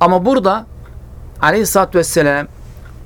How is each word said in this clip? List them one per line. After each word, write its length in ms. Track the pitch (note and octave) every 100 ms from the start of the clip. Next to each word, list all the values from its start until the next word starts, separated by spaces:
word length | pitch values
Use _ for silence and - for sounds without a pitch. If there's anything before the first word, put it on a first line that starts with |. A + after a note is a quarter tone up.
Ama 260 | F3 F#3 F#3+
burada 400 | C4+ F#3+ G#3 A3 - - - - - - -
Aleyhisselatü 560 | D3 G3 G#3 G3 F#3 F3
Vesselam 480 | E3 E3+ D3 C#3+ D3 - - - - -